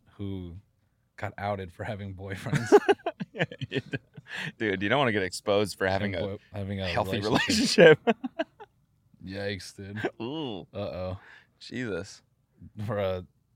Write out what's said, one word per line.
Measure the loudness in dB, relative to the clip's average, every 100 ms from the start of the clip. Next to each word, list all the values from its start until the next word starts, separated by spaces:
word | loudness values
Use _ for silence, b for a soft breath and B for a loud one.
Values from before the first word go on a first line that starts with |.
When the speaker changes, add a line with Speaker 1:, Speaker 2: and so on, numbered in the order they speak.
| _ -10
Speaker 1:
who | -8 -8 -10 -14 -18 _ _ _ _ -10
got | -8 -4
outed | -2 -2 -6
for | -8
having | -8 -6 -8
boyfriends. | -10 -8 -8 -2 -2 6 6 6 0 -2 -8 -6
Speaker 2:
<laughs> | -4 -4 -4 -6 -6 -4 -8 -10 -20 -12 B B -4
Dude, | -2 0
you | 2
don't | 2
wanna | 4
get | 2
exposed | 0 -2 2 2 2 0
for | 0
having | 2 0
Speaker 1:
Having | -2 -4
Speaker 2:
a |
Speaker 1:
boy-, | -6 -10
having | -8 -6 -4
a | -2
Speaker 2:
healthy | 0 0 0
Speaker 1:
relationship. | 2 2 2 2 4 10 10 10 4
Speaker 2:
relationship. | -2 -2 -8 -8 -12 -20 _ _ _ _ -18
<laughs> |
Speaker 1:
Yikes, | -12 -6 -6 -6 -10 -14
dude. | -12 -6 -6 -4
Speaker 2:
Ooh. | -8 -6 -6 -8 -10
Speaker 1:
Uh-oh. | -8 -6 -6 -6 -8 B B B _
Speaker 2:
Jesus. | -12 -8 -6 -6 -8 -14 _ _ _ _ -18 -10 -4
Speaker 1:
Or, | 0
uh, | 0 -2 -6 _ _